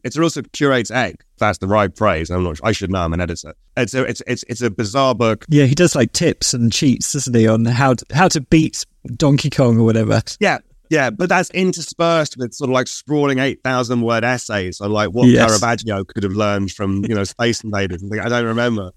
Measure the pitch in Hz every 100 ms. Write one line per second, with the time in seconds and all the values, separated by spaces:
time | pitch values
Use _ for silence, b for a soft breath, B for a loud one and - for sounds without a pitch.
0 | 123 147 165 147 - - 143 127 110 120
1 | 104 - _ - 107 92 95 107 98 -
2 | 107 80 80 90 90 76 113 107 92 95
3 | 82 85 87 85 76 - _ - 117 131
4 | 117 117 - 123 - 117 120 95 104 135
5 | 131 104 117 107 - 147 131 143 175 151
6 | 127 - 170 - - 127 117 - 151 -
7 | - 143 123 120 110 113 117 120 135 123
8 | - 147 180 160 123 160 156 - - _
9 | 131 117 143 143 143 - 123 113 113 110
10 | 110 110 - - 202 143 _ _ - 156
11 | 127 107 180 185 170 175 185 175 - -
12 | 170 165 147 127 120 - 135 127 120 -
13 | - 147 143 131 135 - 127 127 117 120
14 | 113 117 120 123 - 104 92 - 101 107
15 | 101 110 123 120 113 107 117 117 113 98
16 | 95 110 98 98 104 101 95 - 98 98
17 | 113 107 98 - 117 113 110 101 95 90
18 | 98 107 110 120 117 113 120 110 90